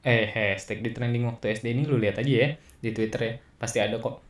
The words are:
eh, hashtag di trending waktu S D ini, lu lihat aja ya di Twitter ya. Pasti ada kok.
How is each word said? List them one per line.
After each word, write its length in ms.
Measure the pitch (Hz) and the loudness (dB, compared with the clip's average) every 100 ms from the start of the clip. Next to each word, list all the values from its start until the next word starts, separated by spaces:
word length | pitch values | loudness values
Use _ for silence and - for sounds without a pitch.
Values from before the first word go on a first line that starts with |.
| 135 | 4
eh, 240 | 117 104 | 2 2
hashtag 560 | 113 104 95 - 107 117 | 0 0 -2 -4 -6 -4
di 80 | |
trending 320 | 117 120 120 120 | -2 -2 0 -2
waktu 240 | 117 - | -2 -4
S 160 | 110 117 | -2 -2
D 80 | |
ini, 100 | 120 143 | 0 2
lu 80 | 131 | 2
lihat 240 | 104 95 | 2 0
aja 80 | 131 | 2
ya 200 | 123 139 156 - - | 4 4 0 -14 -8
di 140 | 113 | -6
Twitter 260 | 110 110 - | -2 -2 -2
ya. 140 | 113 120 - _ | -4 -6 -14 _
Pasti 240 | 117 120 | -4 0
ada 160 | 104 113 | 0 -2
kok. 240 | 113 - - | -6 -8 -18